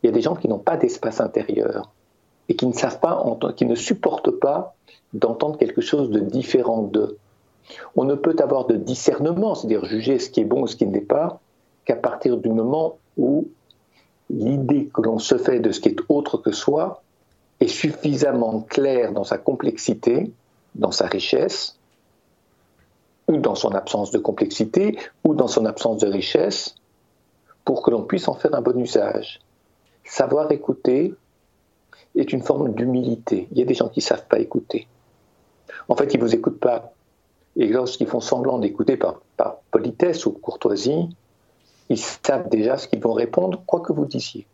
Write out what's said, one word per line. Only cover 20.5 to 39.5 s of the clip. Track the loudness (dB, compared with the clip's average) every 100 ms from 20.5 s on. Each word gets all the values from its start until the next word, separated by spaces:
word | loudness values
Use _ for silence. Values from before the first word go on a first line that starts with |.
| _ _ 0
dans | 0
sa | 2 0
richesse, | -2 0 2 2 -2 -10 _ _ _ _ _ _ _ _ _ _ _ _ _ _ _ 0
ou | 2
dans | 2 0
son | 0
absence | 0 -2 -4 0
de | 0
complexité, | 0 0 -2 0 0 2 2 -2 -10 _
ou | 0
dans | 2 2
son | 4 0
absence | 0 -2 2
de | 0
richesse, | 0 0 2 2 -2 -8 -14 _ _ _ _ _ _ _ _
pour | -2 2
que | 4
l'on | 2
puisse | 0 0 0
en |
faire | 0 0
un | 2
bon | 2 0
usage. | 2 2 0 -2 -8 -16 _ _ _ _ _ _
Savoir | -16 0 2 2 2
écouter | 0 0 -2 2 2 0 -4 _ _ _ _ _ _ _ -20 _
est | -2 -2
une | -2
forme | 0 0 0
d'humilité. | 0 0 0 0 -4 -2 -4 -2
Il | -2
y |
a | 0
des |
gens | 0 0
qui | -2
ne |
savent | -2 -2 2
pas | 0
écouter. | 0 -4 -4 -8 -8 _ _ _ _ _ _ _ _ -20 -2
En | 0
fait, | 2
ils | 2
ne |
vous | 2
écoutent | 2 0 0
pas. | 0 0 -6 _ _ _ _ _ _ -2
Et | 0
lorsqu'ils | 0 -2 -4 -2
font | -2
semblant | -2 -2 0 -2
d'écouter | -2 0 0 4
par, | 2 2 _ -2
par | -2